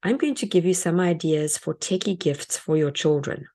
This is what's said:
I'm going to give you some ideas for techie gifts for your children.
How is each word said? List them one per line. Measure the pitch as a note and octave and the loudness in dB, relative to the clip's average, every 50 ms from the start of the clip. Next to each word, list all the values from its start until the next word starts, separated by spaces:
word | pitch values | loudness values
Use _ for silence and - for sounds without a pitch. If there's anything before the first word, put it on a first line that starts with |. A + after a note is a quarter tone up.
| - | 2
I'm | F#3 A#3+ C4+ | 0 0 2
going | - D4+ C4+ | 2 0 0
to | - - | -2 -4
give | G3+ - F3+ E3 | 2 2 2 4
you | F3+ F#3 | 4 0
some | F3+ - F3+ E3 F3+ | 2 0 0 0 2
ideas | F#3 F3 F3 E3 - D#3+ D#3 D3+ D3+ D3+ - - | 2 2 0 0 2 0 0 0 0 -2 -4 -4
for | - - D3+ | -4 -6 -8
techie | _ - - F#3+ F#3 - G#3+ G3 F3 | _ -4 -4 -2 -2 0 -2 -2 0
gifts | - D3 C#3 C#3 - - - - | 0 -2 -2 -2 -6 -8 -8 -8
for | - - D#3 D#3 | -2 0 2 2
your | D3+ C#3+ | 2 0
children. | C#3+ - - D#3 D3+ D3 C#3 - - - - - _ | -2 0 2 2 2 2 0 -4 -8 -8 -10 -16 _